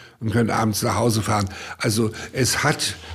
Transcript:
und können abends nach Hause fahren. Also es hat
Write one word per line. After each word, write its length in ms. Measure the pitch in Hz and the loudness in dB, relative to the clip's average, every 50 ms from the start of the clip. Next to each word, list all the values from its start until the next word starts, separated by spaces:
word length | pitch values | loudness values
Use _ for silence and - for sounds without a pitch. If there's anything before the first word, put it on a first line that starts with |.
| - - - - | -20 -20 -12 -6
und 120 | 113 110 | -4 0
können 180 | 98 120 117 104 | 2 2 2 2
abends 320 | 98 107 113 110 104 - | 2 2 2 0 0 0
nach 140 | 123 123 104 | 0 0 2
Hause 260 | 101 117 120 104 110 | 2 2 2 2 2
fahren. 260 | 98 95 107 104 101 92 - - - - - - | 2 2 0 0 0 -2 -4 -8 -12 -12 -8 -4
Also 320 | - 123 101 110 117 104 - - - - - | -2 0 2 2 2 0 -2 -6 -10 -6 -2
es 280 | 135 123 - - - | 0 0 2 2 2
hat 340 | - 151 156 - - - - - - - | 2 2 2 0 -2 -4 -6 -8 -12 -14